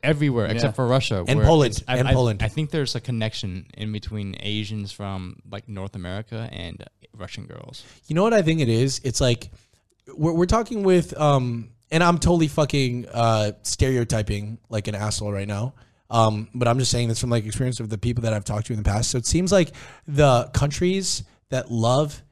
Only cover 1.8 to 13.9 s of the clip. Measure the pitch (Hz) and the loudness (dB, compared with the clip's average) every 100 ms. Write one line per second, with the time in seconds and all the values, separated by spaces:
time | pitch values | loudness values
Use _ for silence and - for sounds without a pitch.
1.8 | - 123 131 131 123 104 113 - 151 160 | -4 -2 2 2 2 0 -2 -2 -4 -2
2.8 | 135 - - 120 110 - 101 92 - - | -4 -6 -6 -4 -4 -6 -8 -10 -12 -12
3.8 | 107 107 - 107 98 - 104 104 104 107 | -8 -8 -8 -8 -8 -8 -6 -6 -6 -8
4.8 | 101 - 101 95 92 - 98 98 - 98 | -10 -10 -10 -8 -10 -14 -16 -16 -14 -12
5.8 | 98 98 87 95 110 110 95 - 85 - | -12 -10 -10 -10 -10 -10 -10 -10 -12 -14
6.8 | - _ _ 113 101 - - - - - | -18 _ _ -16 -14 -14 -14 -16 -16 -18
7.8 | - - _ 151 208 226 160 160 131 113 | -20 -20 _ 0 4 4 2 2 2 2
8.8 | 135 131 135 117 135 120 - - _ _ | 2 0 -4 0 0 0 -4 -20 _ _
9.8 | _ _ - 381 156 165 175 220 226 226 | _ _ -20 -2 0 2 4 2 0 0
10.8 | 190 185 170 - 151 139 123 117 113 _ | 4 4 4 0 4 4 2 -4 -8 _
11.8 | _ 160 175 170 170 170 156 - 147 147 | _ 2 4 4 4 4 2 2 0 2
12.8 | 131 120 123 117 117 110 104 107 - - | 0 -2 -6 0 2 4 0 -2 -8 0
13.8 | 135 | 2